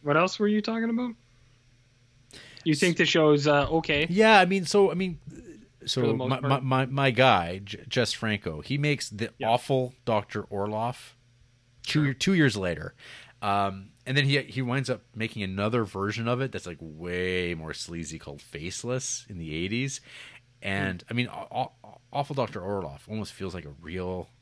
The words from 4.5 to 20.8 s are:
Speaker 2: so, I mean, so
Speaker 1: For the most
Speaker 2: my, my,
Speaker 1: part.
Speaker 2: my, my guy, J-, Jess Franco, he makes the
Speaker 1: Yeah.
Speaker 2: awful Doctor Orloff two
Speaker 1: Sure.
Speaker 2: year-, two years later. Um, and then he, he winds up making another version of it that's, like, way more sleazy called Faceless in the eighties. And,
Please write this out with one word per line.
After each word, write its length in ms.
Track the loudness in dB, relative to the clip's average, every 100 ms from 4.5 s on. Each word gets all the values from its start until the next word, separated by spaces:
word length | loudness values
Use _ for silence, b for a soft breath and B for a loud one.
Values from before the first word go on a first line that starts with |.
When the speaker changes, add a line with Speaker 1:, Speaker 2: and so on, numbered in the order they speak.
| 2 2
Speaker 2:
so, 240 | 4 4
I 40 | 4
mean, 240 | -4 -6 -14 -18 -18 -20 -20 _ -6
so 160 | 0
Speaker 1:
For 60 | 2
the 60 |
most 160 | 2 0
Speaker 2:
my, 100 | -2
my, 100 | 2
Speaker 1:
part. 140 | 0
Speaker 2:
my, 220 | 2 0 2
my 240 | 2 2
guy, 480 | 6 6 6 4 -6
J-, 200 | -10 -14 -6
Jess 260 | -2 0
Franco, 480 | -2 -2 -2 -4 -10
he 160 | -6 -2
makes 320 | 0 -2 -4
the 200 | -8 -8 _
Speaker 1:
Yeah. 120 | 0
Speaker 2:
awful 440 | 0 2 0 0 -6 -2
Doctor 380 | -2 -2 -8
Orloff 680 | -8 -4 -4 -2 -4 -6 -14 _ _ _ _ _ _ _
two 80 | -2 0
Speaker 1:
Sure. 40 | 2
Speaker 2:
year-, 80 | 0
two 180 | 2
years 240 | 4 4 2
later. 380 | -2 -4 -8 -14 B B B B
Um, 480 | -2 0 0 -4 -14 _ -2
and 100 | 0
then 80 | 4
he, 120 | 2
he 180 | 0 -4
winds 280 | -2 -2 -2
up 120 | -4 _ -8
making 280 | -8 -4
another 400 | -6 -2 0 0
version 440 | -2 -2 -4 -2 -2
of 100 | -2
it 100 | -2
that's, 120 | -6 -10
like, 120 | -12
way 760 | -14 -12 -6 -2 -2 0 -2 -4
more 180 | -8
sleazy 440 | -10 -10 -8 -8 -10
called 220 | -12 -16
Faceless 840 | -14 -12 -10 -8 -6 -6 -6 -10 -10
in 80 | -12
the 160 | -8
eighties. 460 | -6 -4 -2 -4 -8 B B B B _ _
And, 400 | -6 -2